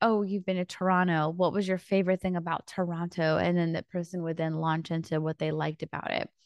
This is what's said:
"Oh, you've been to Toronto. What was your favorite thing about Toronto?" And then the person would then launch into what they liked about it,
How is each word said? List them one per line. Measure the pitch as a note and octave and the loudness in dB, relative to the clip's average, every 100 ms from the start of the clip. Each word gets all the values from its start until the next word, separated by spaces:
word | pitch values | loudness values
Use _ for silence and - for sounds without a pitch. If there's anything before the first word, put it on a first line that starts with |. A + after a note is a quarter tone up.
"Oh, | A3+ G#3+ | 2 2
you've | G3+ G3+ | 0 -2
been | F#3 F#3 | -2 -2
to | F3+ | -2
Toronto. | - F#3 F#3 F3+ D#3+ D#3 | 0 2 4 4 4 2
What | F3 F3+ | 2 2
was | G3+ F#3+ | 2 0
your | F#3 | -2
favorite | - G3 F3+ F#3+ | 0 2 2 0
thing | F#3+ F3 | 0 -2
about | E3+ E3+ - | -2 -4 -4
Toronto?" | - F3 E3+ F3 - D#3+ D#3+ | -4 -2 -2 -4 0 2 2
And | F3 F3 | 2 2
then | E3 | 2
the | D#3+ | -2
person | - F3+ E3+ F3+ | -4 -8 -6 -6
would | E3 E3 | -4 -2
then | D#3+ D#3+ | -2 0
launch | D#3+ D#3+ D#3+ | 0 -2 -2
into | E3 E3 D#3 | -4 -2 -2
what | D#3 D#3+ | -2 -2
they | D#3 | -2
liked | D#3 D#3 D#3 | -2 -4 -4
about | - - - | -8 -6 -4
it, | - - _ | -4 -6 _